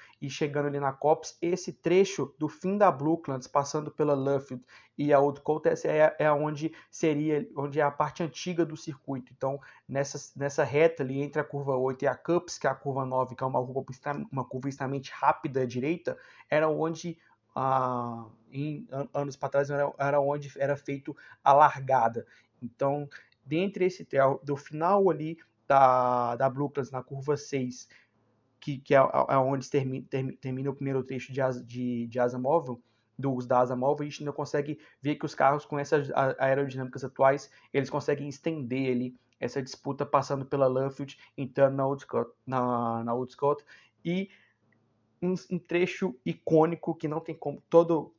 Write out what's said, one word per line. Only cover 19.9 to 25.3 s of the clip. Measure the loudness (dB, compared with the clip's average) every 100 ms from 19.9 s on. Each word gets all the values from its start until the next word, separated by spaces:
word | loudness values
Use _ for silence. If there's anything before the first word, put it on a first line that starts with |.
| -2
era | 0 2
onde | 2 -2 -6 -4
era | -2 -2
feito | -4 -8 -8 -14 -16 -2
a | 4
largada. | 8 8 4 0 2 2 0 -10 _ _ _
Então, | -14 -4 -2 -2 -6 -14 -20 _ -6
dentre | -2 -2 0
esse, | -2 -2 -2 2 4 2
do | -4 -6
final | -6 -2 2 4 4
ali | 2 -2